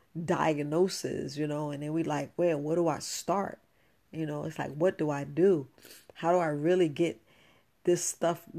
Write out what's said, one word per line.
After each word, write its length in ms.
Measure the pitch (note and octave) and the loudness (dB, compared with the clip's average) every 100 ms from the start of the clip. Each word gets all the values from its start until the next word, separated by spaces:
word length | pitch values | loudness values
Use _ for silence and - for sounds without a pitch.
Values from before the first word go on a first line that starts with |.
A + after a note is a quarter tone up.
| _ D#3+ | _ -6
diagnoses, 1120 | E3+ D3+ D#3+ D3 C#3+ D#3+ F#3 - - - C#3 C#3+ | -2 2 2 0 0 2 2 0 -6 -4 -6 -4
you 80 | D3+ | -4
know, 240 | D3 D3+ | -4 -4
and 120 | C#3+ | -6
then 100 | D3 | -4
we 100 | D#3+ | -2
like, 300 | D#3 C#3+ C#3 - | -2 -2 -4 0
"Well, 240 | F3 D3 | 2 2
what 140 | D3 | 0
do 140 | E3+ E3 | 2 2
I 100 | C#3+ | 0
start?" 600 | - - - F#3+ G3 - _ _ _ _ _ | -4 -6 -2 -2 -2 -8 _ _ _ _ _
You 160 | D#3+ D#3 | -8 -6
know, 180 | D3 | -6
it's 140 | D#3 D3+ | -6 -6
like, 140 | C#3 | -8
"What 260 | C#3+ F#3 F#3+ | 0 0 0
do 100 | D3+ | -2
I 140 | C#3+ | -4
do? 460 | C#3+ D3 G3 D#3+ C3 _ - - - | -4 2 4 4 0 _ -20 -20 -20
How 180 | - E3 | -4 2
do 60 | F3+ | 2
I 100 | D#3+ | 2
really 400 | D3 D#3 F#3 E3 | 0 2 4 4
get 320 | C#3 E3 - _ _ _ _ _ _ | 2 0 -2 _ _ _ _ _ _
this 200 | - E3+ | 0 2
stuff 380 | - - E3 D#3+ - | 0 -2 -2 -2 -6